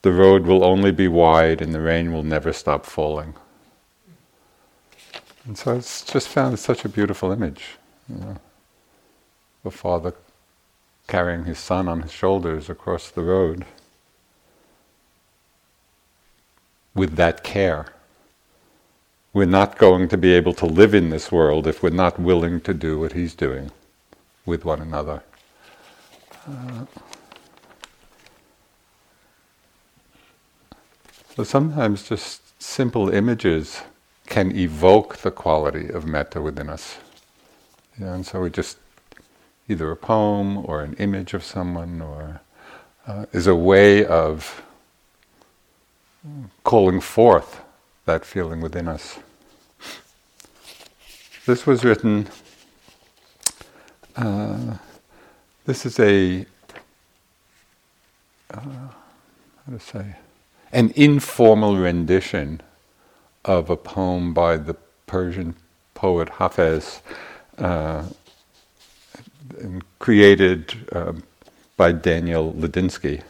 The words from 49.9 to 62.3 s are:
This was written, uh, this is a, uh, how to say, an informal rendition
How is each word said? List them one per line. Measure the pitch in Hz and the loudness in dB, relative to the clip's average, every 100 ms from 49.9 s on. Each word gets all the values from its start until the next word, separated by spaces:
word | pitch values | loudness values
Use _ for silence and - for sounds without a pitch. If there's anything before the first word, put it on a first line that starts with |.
| - _ _ _ _ - _ - - - _ - - - - - | -20 _ _ _ _ -20 _ -20 -20 -20 _ -20 -20 -20 -10 -2
This | 123 - | 0 2
was | 123 | 2
written, | 123 107 113 104 101 - _ _ _ _ _ _ _ _ _ _ - - - _ - _ _ - | 4 2 2 -2 -4 -14 _ _ _ _ _ _ _ _ _ _ -10 -10 -20 _ -20 _ _ -8
uh, | 113 101 107 104 120 107 - - _ _ _ _ _ _ - | -6 -4 -6 -8 -10 -12 -18 -20 _ _ _ _ _ _ -8
this | 127 123 | -8 -6
is | - | 2
a, | 104 98 95 92 - _ _ - _ _ _ _ _ _ _ _ _ _ _ _ _ _ _ _ _ | 4 4 2 -2 -10 _ _ -20 _ _ _ _ _ _ _ _ _ _ _ _ _ _ _ _ _
uh, | 110 | -18
how | 139 131 135 - _ _ _ _ _ _ 139 | -16 -18 -20 -20 _ _ _ _ _ _ -16
to | 117 | -16
say, | - - 101 90 _ _ _ _ _ | -14 -14 -14 -16 _ _ _ _ _
an | 123 113 - | 0 2 6
informal | 147 143 - - 113 110 107 98 | 6 6 -2 4 6 8 4 2
rendition | 92 87 82 92 - | 0 0 2 0 0